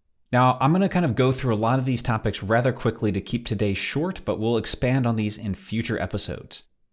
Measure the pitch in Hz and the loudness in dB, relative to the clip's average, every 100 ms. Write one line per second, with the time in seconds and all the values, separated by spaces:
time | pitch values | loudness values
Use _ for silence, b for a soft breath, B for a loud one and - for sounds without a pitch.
0 | _ _ _ 123 127 - 135 175 196 180 | _ _ _ 4 4 4 2 4 2 2
1 | 165 110 131 131 131 104 110 131 131 120 | 0 2 2 2 0 2 2 2 0 -2
2 | - 110 110 - 98 113 123 113 117 - | 0 0 -2 -4 2 2 2 2 -2 0
3 | 110 98 - 117 - 104 104 98 - 139 | 0 -2 -2 -6 -4 0 0 0 -2 -2
4 | 175 190 - 95 110 117 113 - 127 135 | -2 -4 -4 -2 0 0 -2 -2 0 2
5 | 120 110 107 - 107 92 - 110 - 110 | 2 0 -2 -2 -6 -6 -4 -4 -2 -2
6 | 92 101 - 73 - - - _ _ | -2 -4 -6 -10 -10 -18 -18 _ _